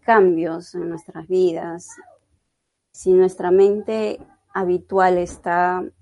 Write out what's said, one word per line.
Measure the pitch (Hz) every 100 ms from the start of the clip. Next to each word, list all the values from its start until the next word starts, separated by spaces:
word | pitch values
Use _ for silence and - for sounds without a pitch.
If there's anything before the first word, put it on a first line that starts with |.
cambios | - 226 185 165 165 160 175 175
en | 170
nuestras | 165 - 165 165
vidas. | 185 180 165 170 170 - - - _ _ _ _ _ _ _ _
Si | - 185
nuestra | 185 185 185 180
mente | 185 202 208 208 220 214 - - _ _
habitual | 190 185 180 _ 190 185 180
está | 175 - 185 175 180 180 185 _